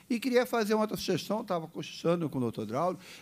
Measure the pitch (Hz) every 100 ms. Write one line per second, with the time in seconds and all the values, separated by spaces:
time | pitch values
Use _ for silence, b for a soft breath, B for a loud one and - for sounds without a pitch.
0 | B 233 254 247 240 240 208 214 214 196
1 | - 185 - 214 - 175 160 175 151 -
2 | 160 175 151 135 120 107 107 123 175 180
3 | B B